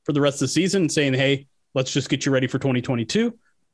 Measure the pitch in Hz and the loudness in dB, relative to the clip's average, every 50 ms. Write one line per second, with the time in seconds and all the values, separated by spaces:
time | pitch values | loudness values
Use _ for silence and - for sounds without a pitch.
0 | _ - 143 143 143 143 139 - 135 131 - 156 185 185 202 196 165 147 - 160 | _ -2 0 2 2 2 0 0 -2 0 0 0 0 2 2 2 0 0 2 0
1 | 143 139 131 131 135 139 139 139 - _ _ _ _ _ - 135 131 - - 147 | 0 2 2 2 2 2 0 0 -4 _ _ _ _ _ -4 -4 -4 -2 -2 -4
2 | 131 - 143 135 - 143 135 127 131 120 - - - 135 123 123 123 - 131 117 | -2 -2 -2 -2 0 0 0 2 0 0 -2 -2 -2 -2 -2 -2 -2 -2 -2 -2
3 | 113 - - 208 233 240 233 - _ _ _ _ _ _ | -2 -2 0 0 0 0 -2 -8 _ _ _ _ _ _